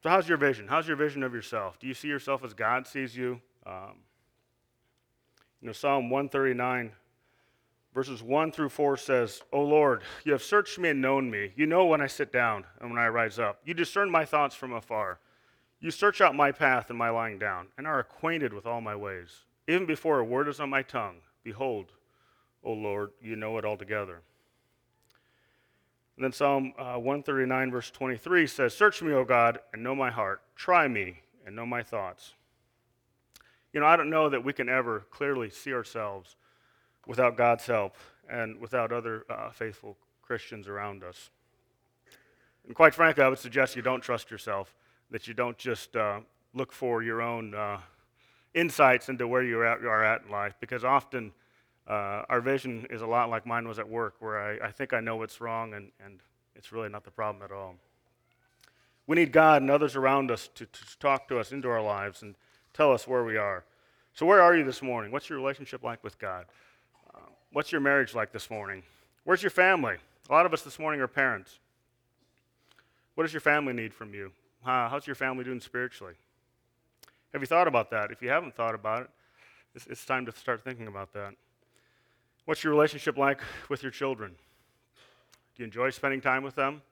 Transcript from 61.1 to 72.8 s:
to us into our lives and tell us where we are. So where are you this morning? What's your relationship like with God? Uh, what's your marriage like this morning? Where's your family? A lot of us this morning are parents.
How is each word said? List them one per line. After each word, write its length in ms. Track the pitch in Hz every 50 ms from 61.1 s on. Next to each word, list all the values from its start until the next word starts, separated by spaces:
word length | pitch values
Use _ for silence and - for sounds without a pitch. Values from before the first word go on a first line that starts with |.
| 139 135 - -
to 100 | 135 120
us 120 | 110 -
into 180 | 135 139 131 127
our 120 | 120 113
lives 400 | 107 107 104 101 98 101 95 -
and 140 | - 104 101 _ _ _ _ _ _ _
tell 220 | _ - 151 147 131
us 140 | 110 - -
where 160 | 127 127 120
we 140 | 113 110 110
are. 280 | 104 101 98 90 - _ _ _ _ _ _ _ _ _ _
So 120 | - 156
where 160 | 170 202 202
are 140 | 175 175 175
you 80 | 170 151
this 180 | 131 127 -
morning? 300 | - 131 123 117 110 104
What's 180 | 113 143 - -
your 80 | 160 139
relationship 460 | 131 139 139 - 143 - - 123 117
like 200 | 120 117 110 _
with 140 | 107 - _
God? 280 | - 101 92 90 87 85 _ _ _ _ _ _ _ _ _ _ _ _ -
Uh, 60 | - - - _ _ _ _
what's 200 | - 143 151 -
your 100 | - 156
marriage 340 | 139 139 139 139 131 113 -
like 160 | 117 107 -
this 180 | _ 107 - -
morning? 320 | 113 107 104 98 98 95 90 _ _ _ _ _ _ _ _
Where's 180 | - 180 180 202
your 80 | 190
family? 460 | - - 180 185 190 175 139 113 98 82 - _ _ _ _ -
A 40 |
lot 160 | 139 156 175 180
of 60 | 160
us 100 | 156 -
this 160 | 143 127 -
morning 200 | 156 156 151 143
are 60 | 131 123
parents. 520 | _ 147 135 131 120 98 - - - _ _ _ _ _ _ _ _ _ _ _ _ _ _ _ _ _ _ _ _ _ _ _ _ _